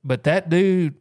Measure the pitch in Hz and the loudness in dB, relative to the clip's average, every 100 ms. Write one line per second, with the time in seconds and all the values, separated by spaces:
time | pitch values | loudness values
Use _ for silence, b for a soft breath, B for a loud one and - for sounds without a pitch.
0 | 139 127 - 185 175 175 196 185 160 - | -6 -4 0 -2 0 0 2 2 -2 -4